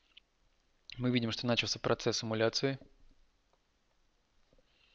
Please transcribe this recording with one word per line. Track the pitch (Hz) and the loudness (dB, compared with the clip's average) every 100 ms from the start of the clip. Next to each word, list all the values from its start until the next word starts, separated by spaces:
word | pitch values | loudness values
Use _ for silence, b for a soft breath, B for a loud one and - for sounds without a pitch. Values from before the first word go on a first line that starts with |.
| _ - _ _ _ _ _ _ - - | _ -20 _ _ _ _ _ _ -16 -4
Мы | 123 | 2
видим, | 123 113 | 2 2
что | 104 120 | -2 0
начался | 117 110 - | 0 0 -2
процесс | 120 117 120 107 | 0 0 0 -2
эмуляции. | 113 110 113 - 135 135 - - - - _ _ _ _ _ _ _ _ _ _ _ _ _ _ b b b | -2 2 2 2 -2 -2 -10 -20 -20 -20 _ _ _ _ _ _ _ _ _ _ _ _ _ _ b b b